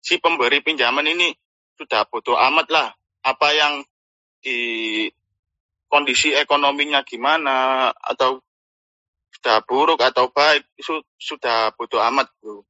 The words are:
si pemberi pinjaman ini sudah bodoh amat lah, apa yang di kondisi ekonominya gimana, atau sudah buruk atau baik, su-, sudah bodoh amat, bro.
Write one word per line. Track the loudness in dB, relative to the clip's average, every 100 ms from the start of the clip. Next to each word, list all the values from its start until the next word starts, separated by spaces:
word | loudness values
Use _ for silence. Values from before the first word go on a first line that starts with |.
si | -2 0
pemberi | 0 2 2 2
pinjaman | -2 -2 0 0 -2
ini | -2 -2 -4 _ _ _ _
sudah | -4 -2 -2
bodoh | -4 -2 2
amat | 2 2 0
lah, | -2 -2 -8 _ _ -4
apa | 0 0 2
yang | 0 -2 -10 _ _ _ _ _
di | -8 -6 -4 -4 -4 -4 -6 _ _ _ _ _ _ _ _
kondisi | 0 0 0 0 0
ekonominya | 0 2 2 0 -2 -2
gimana, | -4 -6 -2 0 0 0 0 0 0 -2
atau | -8 0 0 -2 _ _ _ _ _ _ _ _ _
sudah | -8 0 0 2
buruk | 0 2 2
atau | 2 2 0
baik, | 2 2 2 -2 _
su-, | -8 -8 -10 _
sudah | -12 -6 -2 0 0
bodoh | -4 -4 0
amat, | 0 0 -2 _
bro. | -16 -16